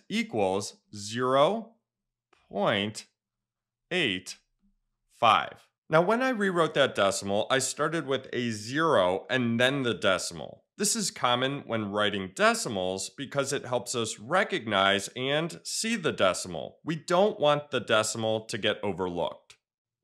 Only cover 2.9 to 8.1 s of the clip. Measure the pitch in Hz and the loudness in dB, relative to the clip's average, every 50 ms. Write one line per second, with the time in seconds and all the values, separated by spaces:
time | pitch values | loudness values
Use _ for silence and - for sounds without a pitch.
2.9 | 117 - - _ _ _ _ _ _ _ _ _ _ _ _ _ _ _ _ _ | -6 -10 -14 _ _ _ _ _ _ _ _ _ _ _ _ _ _ _ _ _
3.9 | 165 185 165 113 95 90 - - - - _ _ _ _ _ _ _ _ _ _ | -2 0 0 0 0 -2 -6 -10 -16 -18 _ _ _ _ _ _ _ _ _ _
4.9 | _ _ _ _ _ _ - 113 104 85 64 - - - _ _ _ _ _ - | _ _ _ _ _ _ 6 6 6 6 4 0 -8 -16 _ _ _ _ _ 2
5.9 | 160 156 175 180 220 240 262 262 254 208 202 196 180 175 165 156 - 151 139 117 | 4 4 4 4 2 2 2 0 0 0 0 0 2 2 2 2 4 2 2 2
6.9 | - - 101 98 95 - 101 98 98 104 - - 131 131 127 - - - 147 160 | 4 4 2 2 2 0 -2 0 0 0 2 2 0 0 0 -2 -2 -2 -2 -2
7.9 | 160 165 143 135 | -2 -4 -2 -2